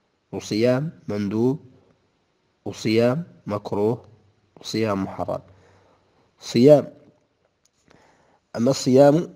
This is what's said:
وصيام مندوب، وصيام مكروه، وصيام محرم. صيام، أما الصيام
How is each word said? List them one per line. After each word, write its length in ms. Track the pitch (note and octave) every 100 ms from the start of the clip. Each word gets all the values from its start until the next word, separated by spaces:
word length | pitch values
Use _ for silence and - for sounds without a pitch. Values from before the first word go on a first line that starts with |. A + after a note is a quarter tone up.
| _ _ _
وصيام 580 | G2 - G#2+ A#2+ B2+ D#3 - -
مندوب، 520 | G#2 G2+ G#2+ B2 C#3 - - _ _ _ _ _ _ _ _
وصيام 600 | - G2 A#2 A2 A#2+ C#3 F3 - -
مكروه، 580 | G#2 - G2+ G#2 A#2+ - - _ _ _ -
وصيام 440 | - G#2+ A2 G2
محرم. 360 | F#2+ - F2 E2+ - _ _ _ _ _ _ _ _ _
صيام، 520 | - - C3 D3 - - _ _ _ _ _ _ _ _ _ _ _ _ _ _ _ -
أما 140 | A#2+
الصيام 640 | C3+ C#3 B2+ C#3+ D3+ -